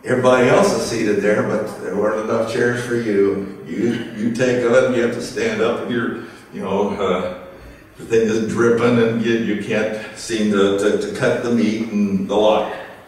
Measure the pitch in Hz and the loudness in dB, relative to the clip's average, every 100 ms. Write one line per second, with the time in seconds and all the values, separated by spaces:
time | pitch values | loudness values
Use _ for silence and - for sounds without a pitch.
0 | - 127 127 127 123 - - 113 - 110 | -2 2 4 4 4 4 4 0 -2 -2
1 | 104 98 101 110 - 107 107 - - 95 | 0 0 2 0 0 -2 -4 -8 -6 -2
2 | 107 107 110 117 - 120 120 123 117 120 | -2 -2 -2 -2 -2 0 0 0 -4 -2
3 | 113 101 98 98 98 - - - 117 - | 0 2 2 0 -6 -12 -10 -2 -2 -2
4 | - 104 117 120 123 120 117 127 131 120 | -6 -4 -4 0 0 2 4 4 4 2
5 | 117 - - 104 117 107 117 113 - 120 | 0 -2 -8 -4 -4 0 -2 -2 -4 -4
6 | 120 - - - - 98 92 98 104 98 | -4 -6 -12 -18 -16 -10 -4 -2 -2 -2
7 | 95 90 - - - - - - - - | -2 -2 -4 -8 -14 -18 -20 -20 -20 -20
8 | - 113 110 110 110 107 117 117 120 120 | 0 2 2 0 -2 2 2 4 4 4
9 | 113 113 113 113 98 101 - 107 107 107 | 2 2 0 0 0 -4 -2 -2 -2 -4
10 | - - - 110 107 101 98 98 104 95 | -10 -12 -6 -2 2 2 2 2 2 2
11 | - - 123 - 120 117 104 113 110 104 | 0 -2 0 0 0 2 2 0 -2 0
12 | 98 95 - 101 107 107 - - - - | 2 0 0 2 4 4 0 -8 -12 -18